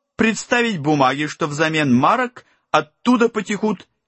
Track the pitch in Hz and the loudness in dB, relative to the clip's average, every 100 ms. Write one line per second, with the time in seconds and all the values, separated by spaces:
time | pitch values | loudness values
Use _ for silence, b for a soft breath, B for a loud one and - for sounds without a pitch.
0 | _ - 226 214 - 247 233 190 139 151 | _ -2 0 0 -2 -2 0 -2 0 2
1 | 131 139 151 - 160 143 160 156 147 123 | 2 0 -6 -6 -6 -2 -2 0 2 2
2 | 151 226 247 - - _ _ 151 147 _ | 2 0 -2 -8 -20 _ _ -2 -2 _
3 | - 247 226 214 - 202 214 - - _ | 0 2 2 0 -6 -4 -4 -4 -10 _